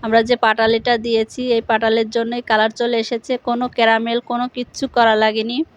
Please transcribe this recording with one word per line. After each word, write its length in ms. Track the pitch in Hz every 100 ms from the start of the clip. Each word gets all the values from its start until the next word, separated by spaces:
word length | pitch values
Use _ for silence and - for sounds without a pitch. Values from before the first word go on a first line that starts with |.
আমরা 180 | 226 226
যে 140 | 226 240
পাটালিটা 500 | 226 214 220 226 247 233
দিয়েছি 440 | 233 226 220 - 254
এই 100 | 226
পাটালির 460 | 226 220 226 226 220
জন্য 200 | 233 226 240
এই 80 | 247
কালার 220 | 220 220 220
চলে 160 | 240 233
এসেছে, 340 | 220 233 - 247 -
কোনো 160 | 240 247 247
ক্যারামেল 420 | 226 226 233 233 -
কোনো 140 | 240 247 247
কিচ্ছু 280 | 247 - 262 -
করা 180 | 226 214
লাগেনি। 420 | 220 220 220 247 320